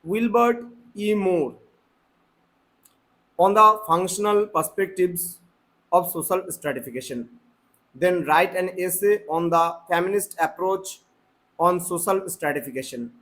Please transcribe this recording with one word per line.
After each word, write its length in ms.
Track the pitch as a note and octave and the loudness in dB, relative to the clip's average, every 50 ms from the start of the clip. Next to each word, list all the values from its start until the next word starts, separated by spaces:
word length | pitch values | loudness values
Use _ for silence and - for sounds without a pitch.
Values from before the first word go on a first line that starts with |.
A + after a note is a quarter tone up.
| _ D#3+ | _ -4
উইলবার্ট 480 | G3 A3+ A#3 A#3 G#3 A#3 A#3+ A#3+ A#3+ A#3 - - - - _ - _ G#3 G#3 | -2 0 0 2 4 4 4 4 2 -2 -6 -16 -20 -20 _ -18 _ -4 0
ই 40 | G#3 G#3+ G#3 F#3+ | 0 2 2 2
মুর 240 | F#3 F3+ E3+ C#3+ A#2+ A2 - _ _ _ _ _ _ _ _ _ _ _ _ _ _ _ _ _ _ _ _ _ _ _ _ _ _ _ _ _ _ _ _ _ _ _ - F3 | 2 2 2 0 -2 -6 -14 _ _ _ _ _ _ _ _ _ _ _ _ _ _ _ _ _ _ _ _ _ _ _ _ _ _ _ _ _ _ _ _ _ _ _ 2 2
on 80 | G3 G3+ | 4 8
the 140 | A3 G#3+ G#3+ A3 G#3+ - E3 | 8 8 8 8 4 0 0
functional 500 | E3 F3 F#3 F3+ F3 G3+ G#3 G#3 G#3 G3+ G#3 G#3 - | 0 2 2 -2 -2 -2 0 2 2 2 0 0 -2
perspectives 680 | D#3+ D#3+ - - - G3 F#3+ - - F3+ F3+ F3 E3+ - - - - _ _ _ _ _ _ _ _ _ _ | -2 -2 -2 -2 -4 -4 -4 0 0 0 0 0 -6 -8 -8 -10 -16 _ _ _ _ _ _ _ _ _ _
of 120 | - F3+ F3+ F3+ - | 2 2 2 2 -6
social 260 | E3+ D3 - F#3 F#3 F#3 F3+ D#3+ | -6 -2 -2 -2 -2 -2 -6 -12
stratification. 640 | - - D3 C3+ B2+ B2 C3+ A#2 B2+ B2+ - C3+ A#2+ A#2 - - - _ _ _ _ _ _ _ _ _ _ _ | -6 -6 -6 -6 -6 -8 -8 -10 -10 -8 -8 -8 -10 -10 -12 -16 -20 _ _ _ _ _ _ _ _ _ _ _
Then 200 | C3 E3 F3+ F3+ F3 D3 C#3 | 0 0 0 2 0 0 2
write 240 | D3+ E3 F3+ F3+ F3+ F#3 | 2 2 2 2 0 -4
an 60 | F3+ F#3 F3+ F#3 F3+ | -4 -4 -4 -6 -4
essay 300 | F#3 E3+ - G3+ G3+ G#3 G#3 G#3 - D#3+ | -4 -4 0 2 2 2 2 0 -4 -2
on 80 | E3 E3+ E3+ E3 | -2 0 2 2
the 100 | E3 E3 E3+ E3 - - - | 2 2 0 -2 -8 -4 -2
feminist 420 | F3 E3+ F3+ F#3 G3+ G3+ G3 - - - E3 | -2 0 0 0 -2 -2 -4 -6 -4 -4 -4
approach 400 | D#3+ - - F3+ F#3 F#3+ F#3+ F#3+ - - - _ _ _ _ _ _ _ _ _ _ _ - | -4 -2 -4 -2 -2 -2 -2 -6 -12 -16 -16 _ _ _ _ _ _ _ _ _ _ _ 0
on 140 | E3 F3 F3+ F3 F3 - | 2 2 2 0 -2 -4
social 260 | F3 E3+ E3+ G#3 F#3+ F#3+ F#3+ F3 E3 | -6 -4 0 0 -2 -2 -2 -6 -10
stratification. 640 | - E3 D3 C#3+ D3 C#3 C#3 B2 C3 C3 - C3+ A#2+ A#2+ A#2+ - _ | -4 -4 -4 -4 -4 -6 -8 -10 -10 -10 -10 -10 -10 -10 -12 -14 _